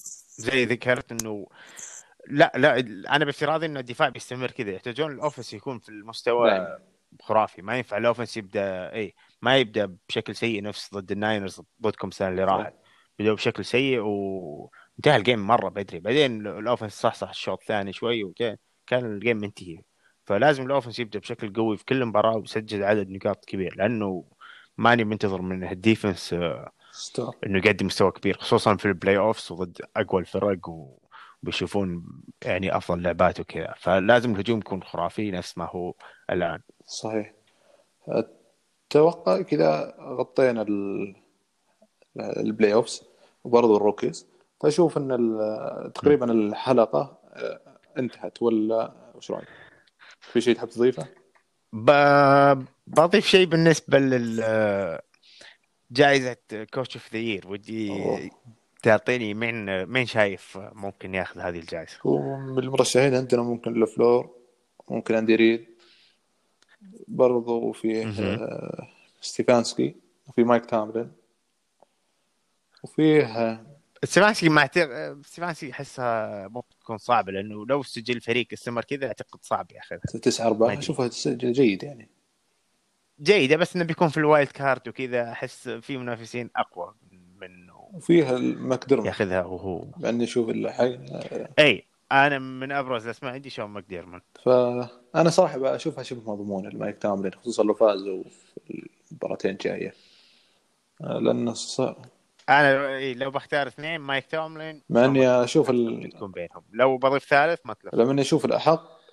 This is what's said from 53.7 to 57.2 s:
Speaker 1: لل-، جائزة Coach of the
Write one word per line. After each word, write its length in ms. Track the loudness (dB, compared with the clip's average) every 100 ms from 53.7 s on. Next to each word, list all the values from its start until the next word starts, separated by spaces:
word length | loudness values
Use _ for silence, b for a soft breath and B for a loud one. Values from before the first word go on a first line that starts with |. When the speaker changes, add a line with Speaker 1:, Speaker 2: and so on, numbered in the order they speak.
| 4 4 4
Speaker 1:
لل-، 1000 | 4 2 0 -2 0 2 2 0 -2 -6 -12 _ B B B B _ _ _
جائزة 460 | 4 6 6 0 -6 _
Coach 400 | -12 -8 -6 -6
of 200 | -10 -10
the 300 | -6